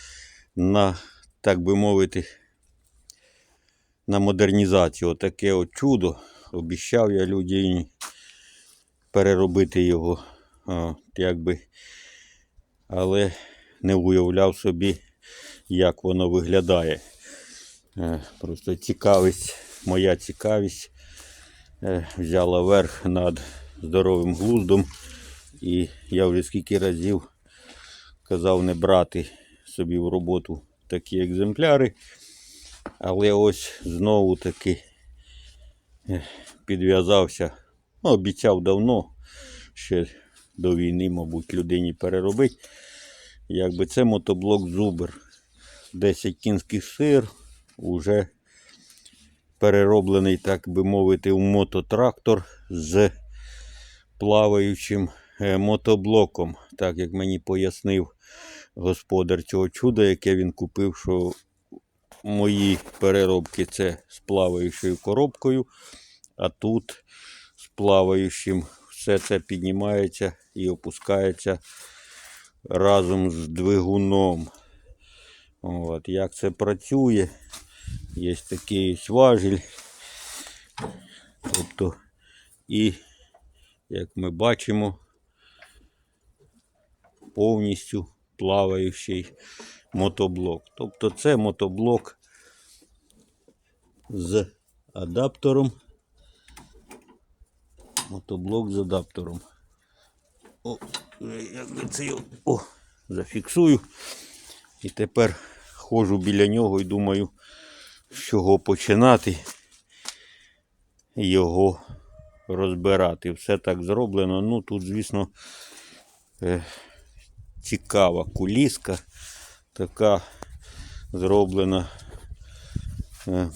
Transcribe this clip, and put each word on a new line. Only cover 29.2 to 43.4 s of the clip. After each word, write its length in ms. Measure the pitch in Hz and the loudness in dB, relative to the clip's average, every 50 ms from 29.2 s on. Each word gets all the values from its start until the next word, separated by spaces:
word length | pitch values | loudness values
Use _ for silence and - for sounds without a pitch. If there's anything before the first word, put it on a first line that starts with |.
| 80 - - - _ _ _ _ _ | -8 -8 -12 -20 _ _ _ _ _
собі 340 | - - - 87 82 87 87 | -12 -8 -8 -6 -4 -2 -2
в 100 | 87 87 | -2 0
роботу 540 | 95 90 85 85 92 92 - - 82 73 - _ _ _ _ | -2 -2 -2 -2 -2 -4 -4 -6 -12 -14 -14 _ _ _ _
такі 320 | - 92 87 - - 92 92 | -8 -8 -8 -8 -6 -4 -4
екземпляри. 760 | 92 90 90 92 101 104 104 139 160 160 143 139 131 113 - _ - - - - - - - - - - - - - - - - - - - - | -2 -2 -2 -2 -2 -2 -2 0 2 4 4 4 4 2 -2 _ -20 -20 -20 -20 -20 -20 -20 -20 -20 -20 -20 -20 -20 -20 -20 -20 -20 -20 -14 -8
Але 340 | - 92 92 98 101 104 | -6 -4 0 2 2 4
ось 480 | 101 101 104 104 92 - - - - - | 4 6 4 4 4 0 -4 -14 -14 -12
знову 540 | - 87 85 85 98 104 107 104 98 92 90 | -10 -8 -4 -2 2 2 4 4 4 2 2
таки, 460 | - - 90 85 - - 127 - - - _ _ _ _ - - - - - - - - - - - - - - _ _ _ _ _ _ - | 0 -2 -6 -8 -4 -2 -4 -4 -4 -6 _ _ _ _ -20 -20 -20 -20 -20 -20 -20 -20 -20 -20 -20 -20 -20 -20 _ _ _ _ _ _ -6
е, 140 | 95 87 78 - - - - - - _ _ | -6 -6 -8 -10 -18 -20 -20 -20 -20 _ _
підв'язався. 840 | - 98 90 92 95 95 92 87 90 104 98 92 85 - - 87 80 - - - _ _ _ _ _ _ _ | -6 -4 0 4 4 4 4 4 4 4 4 4 2 0 -4 -6 -6 -6 -10 -20 _ _ _ _ _ _ _
Ну, 80 | - - | 2 4
обіцяв 520 | 240 98 92 101 92 - - 113 98 90 | 4 4 2 0 -2 0 2 2 2 4
давно, 480 | 87 95 98 101 110 123 123 101 - - - - - - - - - - - - - - _ | 2 2 2 2 2 2 2 0 -2 -4 -10 -20 -20 -20 -20 -20 -20 -20 -20 -20 -20 -20 _
ще 320 | - - - 95 87 82 - - - _ _ _ _ _ _ _ | -16 -8 -4 -2 -2 -2 -4 -8 -16 _ _ _ _ _ _ _
до 200 | - 87 90 90 | -4 -2 0 0
війни, 340 | 85 87 87 87 90 92 92 | 0 0 0 0 -2 -2 -2
мабуть, 440 | 90 87 82 80 82 80 78 - - | -4 -4 -6 -6 -8 -8 -8 -6 -6
людині 380 | 90 85 85 90 87 90 85 | -6 -4 -2 -2 -2 -2 -2
переробити. 640 | 82 - - 90 92 92 92 98 101 117 139 127 - - - - - - - - - - - - - - - - - - | -4 -4 -4 -4 -2 -2 0 0 0 2 2 0 0 -4 -20 -20 -20 -20 -20 -20 -20 -20 -20 -20 -20 -20 -20 -20 -20 -20